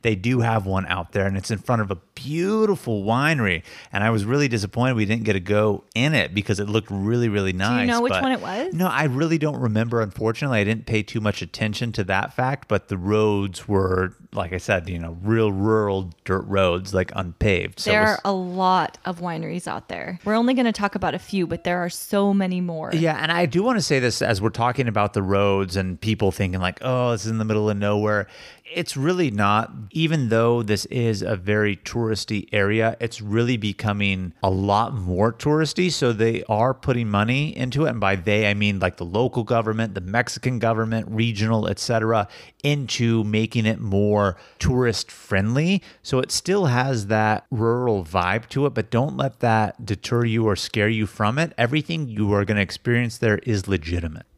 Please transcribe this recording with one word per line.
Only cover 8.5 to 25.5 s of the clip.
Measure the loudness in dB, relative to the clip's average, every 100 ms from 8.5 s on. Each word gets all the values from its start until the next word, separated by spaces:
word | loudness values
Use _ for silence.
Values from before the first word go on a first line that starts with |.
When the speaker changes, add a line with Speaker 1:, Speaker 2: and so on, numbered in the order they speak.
| -4 -4
Speaker 1:
No, | -2 0
I | 2
really | 0 0 0 0
don't | 0 -2
remember. | 0 0 0 0
Unfortunately, | -2 -2 -2 -2 0 2
I |
didn't | 2 0 0
pay | -2
too | -2 -2
much | -2 -2
attention | -8 -4 -4 -2 -4
to | -4
that | 0 0 -2
fact, | -2 -2 -2 -2
but | -2 -2
the | -4
roads | 0 4 4 2 -2 -6 0
were, | 2 2 0 -2 -6 -10
like | -8 -6
I | -6
said, | 0 0 0
you | -8
know, | -8 -6
real | 0 2 2
rural | 2 2 2 2 -2 -4 -10
dirt | -4 -2 0
roads | 2
roads, | 4 2 -2
like, | -2 -2 -4
unpaved. | -8 -2 2 2 -2 -6
So | 0
it |
Speaker 2:
There | 2
Speaker 1:
was | 2
Speaker 2:
are | 0
a | -2
lot | -2 -4 0 2 2 0 -6
of | -10 -6
wineries | -6 -6 -6 -8 -8
out | -10 -10
there. | -12 -10 -8
We're | -2
only | 2 2
gonna | 2 0
talk | 0 -2
about | -2 -4
a | -4
few, | -4 -2 -2
but | -2
there | -2 -2
are | -4
so | -8 -2 0 2
many | 2 0 -2
more. | -4 -6 -4
Speaker 1:
Yeah, | 0 0 0
and | -2
I | 0 2
do | 2
wanna | 2 0
say | 2 2
this | 2 0
as | -2 0
we're | -2
talking | 0 -2 0 -2
about | 0 0
the | 0
roads | 0 2 2